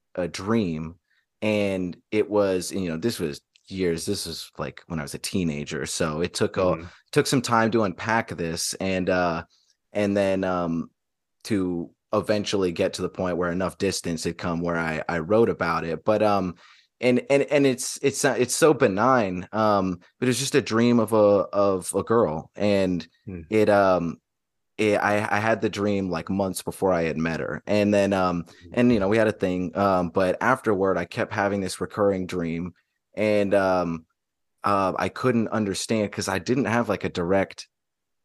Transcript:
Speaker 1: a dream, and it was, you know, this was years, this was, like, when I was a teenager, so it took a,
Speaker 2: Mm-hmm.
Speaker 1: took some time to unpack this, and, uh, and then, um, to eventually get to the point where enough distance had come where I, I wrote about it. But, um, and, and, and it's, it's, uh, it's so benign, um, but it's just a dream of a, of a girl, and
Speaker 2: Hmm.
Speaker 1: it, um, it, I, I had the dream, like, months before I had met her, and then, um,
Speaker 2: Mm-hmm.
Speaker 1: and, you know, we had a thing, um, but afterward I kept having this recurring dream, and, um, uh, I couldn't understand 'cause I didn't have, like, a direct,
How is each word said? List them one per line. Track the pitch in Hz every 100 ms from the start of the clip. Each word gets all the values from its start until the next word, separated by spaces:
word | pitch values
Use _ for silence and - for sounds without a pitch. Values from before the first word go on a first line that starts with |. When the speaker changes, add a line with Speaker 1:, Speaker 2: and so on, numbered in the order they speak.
| _ -
Speaker 1:
a | 87
dream, | - 95 113 95 78 80 87 _ _ _ _
and | 110 107 101 95 90 80 _
it | 107 101
was, | 104 101 92 87
you | 98 90
know, | 80
this | 113 117
was | 82 71 _ _ _
years, | 95 90 82 92
this | 98 87
was, | 78 - -
like, | 76 - _
when | 80
I |
was | 71 76
a |
teenager, | - 98 85 73 73 76 71
so | - 82 78
it | 90
took | - 107 -
a, | 92 80
Speaker 2:
Mm-hmm. | 87 - _
Speaker 1:
took | 147 139
some | 139
time | 120 117 113
to | 113
unpack | 104 82 113 113 110
this, | 87 82 85 - -
and, | 95 92 90
uh, | 92 90 82 90 _ _ _ _
and | 104 104 101
then, | 98 95
um, | 95 90 85 82 - _ _ _ _ _ -
to | 104 92 87 85 _ _
eventually | 107 95 104 101 101 92
get | 85 92
to | -
the | 92
point | - 92 87
where | 87
enough | 90 92 -
distance | 98 90 - 82
had | 87 85
come | 92 85
where | 87 85
I, | 82 78 -
I | 85
wrote | 80 107 113
about | - 87 82 82
it. | 80
But, | - 107
um, | 107 101 92 85 - - _ _
and, | 123 123 120
and, | 139
and | 135 147 139
it's, | 123 - -
it's, | 143 131 143
uh, | 113
it's | 123 -
so | 160
benign, | 156 123 95 120 131 101 90 92
um, | 104 110 101 95 90 - _
but | 123
it's | 120
just | 135 143
a |
dream | 92 110 120 120
of | 107
a, | 113
of | 104 101 - 101 101 95 90 95
a |
girl, | 95 117 98 78 - -
and | 104 101 95 87 - _ -
Speaker 2:
Hmm. | 90 80
Speaker 1:
it, | 107 107
um, | 101 95 90 85 - _ _ _ _ _ -
it, | 107 101
I, | 101 104 107 104
I |
had | 110 113
the | 110
dream, | 101 101 101 95
like, | 82 85
months | 98 98 92
before | - - 95
I | 87
had | 82 76
met | 82 78
her, | - - -
and | 104 104
then, | 104 101
um, | 98 92 87 82 - -
Speaker 2:
Mm-hmm. |
Speaker 1:
and, | - 123
you | 117
know, | 95
we | 113
had | 110
a |
thing, | 104 95 90 90 -
um, | 98 92 90
but | 98 92 -
afterward | 113 135 - 98 95 87
I | 90
kept | 123 101
having | 107 101 101
this | 92 -
recurring | 90 - 101 95 90
dream, | 90 82 82 87 - _ _ _
and, | - 107 104 101
um, | 98 95 92 87 82 - _ _ _ _ _
uh, | - 101 95 85
I | 92
couldn't | - 127 117 107
understand | 113 104 90 - 113 101
'cause | - 98
I | 95
didn't | 87 127 104
have, | 117 107
like, | 95
a | 92
direct, | - 87 98 92 - - _ _ _ _ _